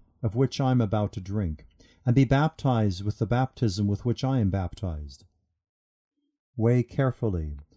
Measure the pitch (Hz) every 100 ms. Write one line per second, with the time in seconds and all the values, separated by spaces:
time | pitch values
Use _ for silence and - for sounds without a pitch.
0 | _ - 113 113 131 - 131 127 107 107
1 | 101 - 92 104 90 76 - _ - _
2 | 123 123 135 139 160 - 139 117 104 92
3 | 101 - 104 123 131 - 117 95 101 101
4 | 120 113 131 131 98 95 90 - 92 78
5 | 73 - - _ _ _ _ _ _ _
6 | _ _ _ _ _ 113 113 123 120 -
7 | 131 - 113 90 78 71 -